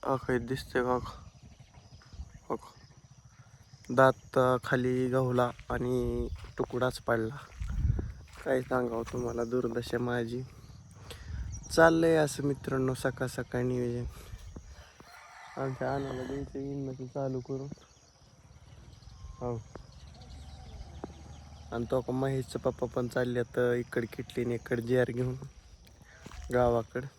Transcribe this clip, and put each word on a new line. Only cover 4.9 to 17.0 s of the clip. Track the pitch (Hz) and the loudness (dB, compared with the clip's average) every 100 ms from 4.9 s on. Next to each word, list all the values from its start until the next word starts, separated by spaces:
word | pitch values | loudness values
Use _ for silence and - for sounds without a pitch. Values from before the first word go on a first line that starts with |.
| 127 127 | 2 2
गवला | 127 127 123 123 120 - | 2 4 4 2 0 -4
आणि | 123 123 127 120 120 117 - - - | -2 0 2 0 0 -2 -6 -12 -6
तुकडाच | - 123 127 - | -4 0 0 0
पडला. | - 117 110 139 - - - - - - - - - - | 0 0 0 -4 -14 -10 -4 0 2 2 0 -8 -14 -10
काय | - 131 | 0 0
सांगावं | 127 127 123 117 113 | 2 0 2 0 -2
तुम्हाला | 127 120 117 | -4 -2 -2
दुर्दशा | 117 123 123 117 117 120 | 0 2 0 -2 -2 -2
माझी. | 123 120 117 120 131 - - - - - - - - - - - - - | 0 0 -2 -4 -8 -12 -18 -18 -18 -18 -16 -14 -10 -8 -6 -8 -2 8
चाललंय | 165 165 165 | 10 10 6
असं | 160 147 - | 6 4 2
मित्रांनो | 143 139 - 135 131 | 0 0 0 0 0
सकाळ | 127 135 127 127 | 0 -2 0 -4
सकाळ | - 123 123 | -4 -4 -2
नियोजन. | 123 127 123 120 120 - - - - - - - - - - - - - - - | 0 0 0 -2 -6 -10 -14 -14 -12 -14 -16 -18 -20 -20 -20 -20 -20 -18 -14 -4
आमच्या | 135 131 127 | -4 -2 -2
आणाला | 139 139 127 | -2 -2 -4
द्यायचं | 127 139 143 135 | -4 -4 -4 -6
इन्नाचं | 139 139 135 131 | -6 -4 -4 -6